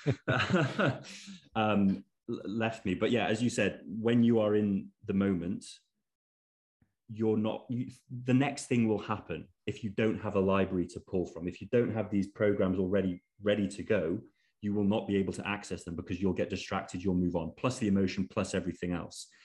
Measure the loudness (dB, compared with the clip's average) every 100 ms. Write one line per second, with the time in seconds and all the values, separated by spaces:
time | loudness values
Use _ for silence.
0 | -2 -2 0 0 2 2 2 2 0 0
1 | -6 -16 -16 -18 -8 0 2 4 4 2
2 | -4 _ -10 -8 -6 -2 -2 -2 -4 0
3 | 2 2 2 2 0 2 0 -2 -8 -4
4 | 2 4 6 6 4 4 4 0 -2 _
5 | -2 2 2 2 -2 -6 -8 -18 _ _
6 | _ _ _ _ _ _ _ _ _ _
7 | -12 -2 2 2 0 -2 -4 -6 -6 -10
8 | -14 -8 2 4 4 -2 -2 2 4 2
9 | -2 -6 -6 -10 -10 _ -10 -8 -6 0
10 | 0 0 -2 2 4 4 2 0 -2 -6
11 | -6 -4 -4 -6 -8 -8 0 2 2 0
12 | -2 -2 -2 0 2 2 2 2 0 2
13 | 0 -4 _ -6 0 0 0 -4 0 0
14 | 0 -4 -8 _ _ _ -2 0 2 2
15 | 2 0 0 -2 -4 -4 -6 -10 -8 -8
16 | -6 -2 0 0 -2 -4 -4 -4 -4 -6
17 | -2 0 0 -2 -4 -4 -4 -2 0 2
18 | 2 -2 -4 -4 -4 -4 -4 -6 -4 -6
19 | -6 -14 -18 _